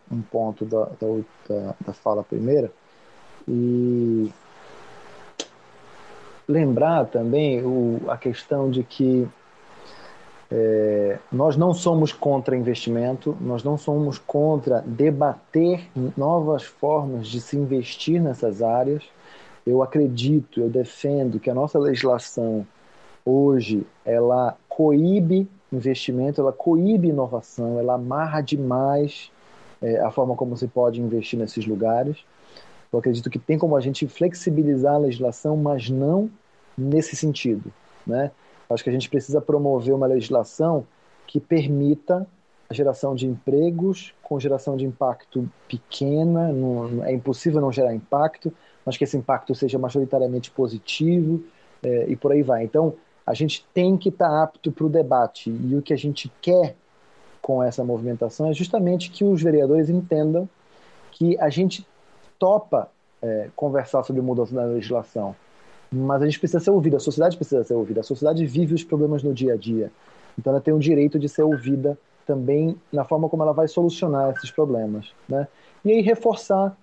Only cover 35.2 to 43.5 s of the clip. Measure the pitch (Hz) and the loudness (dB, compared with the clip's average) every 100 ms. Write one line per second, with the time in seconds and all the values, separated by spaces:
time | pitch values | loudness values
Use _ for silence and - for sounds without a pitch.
35.2 | 123 117 156 151 147 139 113 131 139 180 | -4 -4 -2 -2 0 -2 -2 -2 2 0
36.2 | 220 - _ _ _ - 135 151 160 147 | 0 -6 _ _ _ -6 0 0 0 -2
37.2 | 156 143 131 107 104 - _ - - 117 | -4 -2 -2 -2 -6 -18 _ -14 -4 -2
38.2 | 143 - _ _ - 117 - 127 123 143 | -2 -6 _ _ -4 -4 -2 -2 -2 -4
39.2 | 127 147 147 147 143 135 120 135 131 131 | 0 -2 2 0 2 0 2 2 2 0
40.2 | 110 127 110 - 160 160 123 _ _ _ | 2 0 -2 -2 0 0 -4 _ _ _
41.2 | - 147 143 165 139 143 143 147 - 180 | -8 -6 0 0 2 0 2 0 0 -2
42.2 | 196 _ _ _ _ 117 139 131 139 131 | -2 _ _ _ _ -2 0 0 -2 -2
43.2 | 131 123 - | -4 -4 0